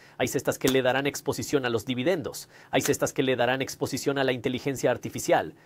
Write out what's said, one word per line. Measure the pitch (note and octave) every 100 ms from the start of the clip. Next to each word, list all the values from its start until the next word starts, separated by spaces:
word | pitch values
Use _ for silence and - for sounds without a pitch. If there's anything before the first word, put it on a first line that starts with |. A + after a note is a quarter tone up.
| - -
Hay | A#2
cestas | C3+ B2 A#2+
que | C#3
le | C3
darán | B2+ B2+ C#3
exposición | C#3 - B2+ A2 D3 B2+
a |
los | A#2 G#2+
dividendos. | B2 C3 F#3 A2 - - - -
Hay | A2
cestas | G#2 C3 C#3
que | -
le | C3 B2+
darán | A#2+ C3
exposición | B2+ - C3 C3 D3 C#3
a |
la | C3
inteligencia | B2+ C3 B2+ - C3 C#3
artificial. | A#2+ - C3 C#3 E3 E2+ -